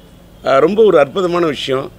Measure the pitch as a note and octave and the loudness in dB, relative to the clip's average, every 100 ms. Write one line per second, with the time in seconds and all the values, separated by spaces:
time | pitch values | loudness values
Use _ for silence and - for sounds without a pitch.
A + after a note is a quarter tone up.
0 | - - - - - C3+ D3+ G#3 A3 E3 | -20 -20 -20 -10 -2 2 2 2 4 4
1 | C#3 D#3+ F3+ F3 E3+ C3 - C3 D3 | 2 -2 -4 -2 -2 -4 -6 -6 -8